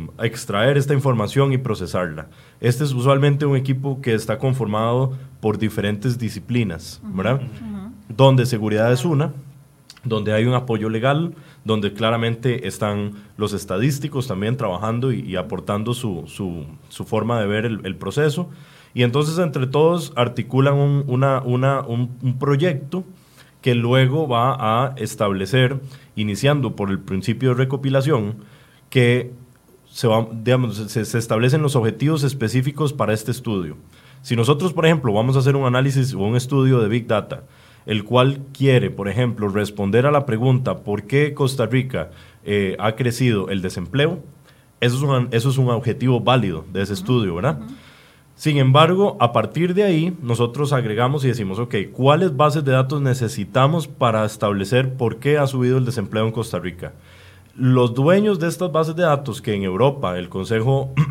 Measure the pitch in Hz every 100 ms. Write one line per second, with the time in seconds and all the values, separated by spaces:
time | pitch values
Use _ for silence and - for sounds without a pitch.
0 | 82 - 113 - - 101 123 143 139 139
1 | 135 113 104 135 139 131 - 101 87 95
2 | 87 78 76 - - _ 117 127 147 123
3 | 131 135 143 143 147 135 135 135 139 135
4 | 120 110 113 107 113 127 107 104 113 123
5 | 131 - - - 110 101 107 110 101 104
6 | 131 113 110 95 - 120 101 80 - -
7 | 214 95 104 135 - - 220 202 202 -
8 | - 113 135 131 117 113 107 107 113 127
9 | 175 143 151 - - - - _ - -
10 | 113 110 104 107 120 127 127 110 110 110
11 | 127 147 170 - - - 107 107 101 -
12 | 113 117 113 117 131 117 95 - 107 104
13 | 104 - - - 104 98 - 95 139 139
14 | 151 135 - 92 107 127 110 90 110 117
15 | 131 110 - 90 87 92 - 104 110 123
16 | 110 85 76 - 95 85 73 - - -
17 | - 110 110 117 101 107 117 107 95 82
18 | 95 143 151 147 180 - - - - 120
19 | 120 139 151 165 170 139 131 143 160 175
20 | 147 - 120 120 - 131 139 143 143 143
21 | 139 123 139 127 123 123 135 135 - 117
22 | 120 - 131 120 143 143 139 135 - 180
23 | 185 - _ - - _ 131 120 117 131
24 | 131 151 147 117 127 - 107 117 135 -
25 | 107 - 104 95 98 131 123 135 - -
26 | - - 107 98 110 143 113 - 98 98
27 | - 95 104 107 127 123 131 135 135 135
28 | 131 131 104 110 - - - _ _ 131
29 | 120 123 123 - - _ _ _ _ -
30 | 117 110 113 113 110 127 120 101 104 117
31 | 101 120 113 110 127 156 147 131 113 107
32 | 143 156 135 139 107 123 127 - 147 131
33 | 104 107 - 117 117 98 80 - - -
34 | - - - 117 113 147 185 165 160 160
35 | 127 104 120 135 135 139 131 123 139 135
36 | 131 92 101 123 123 139 131 123 104 117
37 | 117 107 - - - - - - - 107
38 | 101 123 135 139 - - 135 123 95 90
39 | 98 104 123 104 104 101 101 107 98 110
40 | 143 147 139 110 131 127 123 92 107 104
41 | - 139 147 139 131 131 110 127 127 87
42 | 78 - - - - 104 95 - 104 110
43 | 123 117 127 104 92 98 90 98 85 135
44 | 156 180 - - - _ _ _ 123 127
45 | 147 127 123 117 135 131 127 117 117 95
46 | 127 120 104 127 101 78 87 95 101 95
47 | 104 123 98 85 127 156 220 - - -
48 | - _ _ - 156 143 131 143 160 185
49 | 202 - 117 117 107 151 175 180 202 156
50 | 170 175 120 117 120 127 139 135 110 107
51 | 127 143 131 113 95 95 120 110 87 -
52 | 135 156 185 139 151 156 135 131 131 147
53 | 139 120 110 - 95 127 139 165 - -
54 | 123 110 107 - 104 101 95 123 131 131
55 | 117 - 139 151 135 131 123 131 127 117
56 | 95 110 110 117 107 90 87 85 73 -
57 | - - - - - - 127 127 123 117
58 | 147 196 214 180 165 160 180 156 160 160
59 | 170 143 139 101 - 101 95 92 139 139
60 | 92 90 90 95 92 113 120 135 135 -
61 | 143